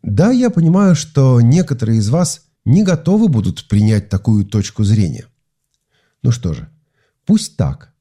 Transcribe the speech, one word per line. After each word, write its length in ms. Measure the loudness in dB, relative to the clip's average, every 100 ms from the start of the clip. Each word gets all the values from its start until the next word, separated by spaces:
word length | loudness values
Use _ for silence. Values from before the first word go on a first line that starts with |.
Да, 300 | -4 0 2
я 180 | 2 0
понимаю, 460 | 0 2 2 2 0
что 460 | -2 0 2 4
некоторые 580 | 4 2 0 -4 -2 -2
из 100 | 0
вас 340 | -2 -2 -6 _ _ 0
не 180 | 0
готовы 440 | 2 -2 0 0 2
будут 400 | 0 -2 -6 -2
принять 420 | 0 2 0 -2
такую 360 | -4 0 -2 0
точку 380 | -4 -6 -4
зрения. 420 | 0 0 -2 -6 -16 _ _ _ _ _ _ _ _ _
Ну 80 | -4
что 220 | -4 -6
же, 160 | -10 -14 _ _ _ _ _ -2
пусть 300 | -2 -2 -6
так. 360 | -6 -6 -16 _